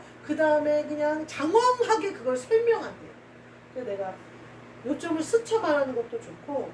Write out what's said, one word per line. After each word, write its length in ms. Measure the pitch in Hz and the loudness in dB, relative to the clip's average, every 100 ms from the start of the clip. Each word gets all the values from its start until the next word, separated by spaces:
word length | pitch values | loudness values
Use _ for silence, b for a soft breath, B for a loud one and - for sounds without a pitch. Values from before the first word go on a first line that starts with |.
| B B - | B B -6
그 100 | 302 | 2
다음에 480 | 311 302 294 302 294 | 4 4 4 0 0
그냥 400 | 302 294 311 311 | -2 -2 -2 -6
장황하게 840 | - 302 440 494 508 415 440 392 | -4 4 6 6 2 2 2 0
그걸 240 | - 247 254 | -4 -4 -4
설명한대요. 760 | - 453 466 440 - - - - - - - - - | 2 2 4 0 -2 -12 -18 -20 -20 -20 -20 -20 -14
그래서 180 | 254 208 | -10 -8
내가 240 | 196 190 190 - - - - - - 247 | -6 -6 -10 -18 -20 -20 -20 -20 -12 -6
요점을 360 | 294 339 320 | -6 -4 -4
스쳐 380 | 311 453 - 440 | 0 0 2 0
말하는 340 | 330 294 262 | 2 2 0
것도 260 | 240 233 226 | -4 -6 -8
좋고 500 | - - - 277 180 | -12 -14 -8 -6 -6